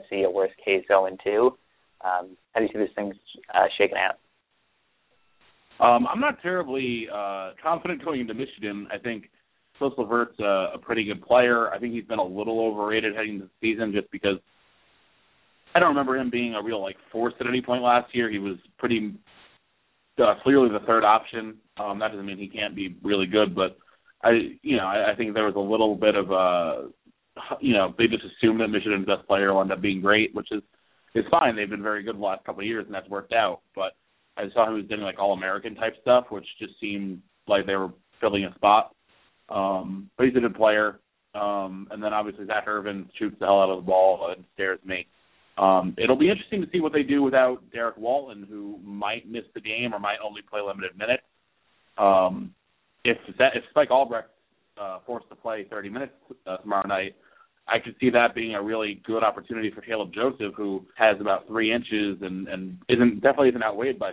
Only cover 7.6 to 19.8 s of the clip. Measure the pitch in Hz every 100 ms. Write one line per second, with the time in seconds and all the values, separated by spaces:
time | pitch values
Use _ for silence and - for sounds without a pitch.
7.6 | 160 165 180 156 151 139 117 113 135 -
8.6 | 104 101 101 104 120 110 - _ _ _
9.6 | _ _ 139 - 104 117 117 - 104 98
10.6 | 90 - - 113 107 98 - 123 123 117
11.6 | 110 101 120 117 104 107 92 95 107 113
12.6 | 113 104 104 110 110 107 107 101 95 _
13.6 | 113 110 110 101 - 98 101 95 - _
14.6 | _ _ _ _ _ _ _ _ _ _
15.6 | _ - 123 143 131 131 123 120 120 110
16.6 | 107 110 95 95 _ 110 117 - 120 127
17.6 | 123 123 123 120 120 120 117 104 98 90
18.6 | _ _ 123 117 107 101 _ _ _ _
19.6 | _ _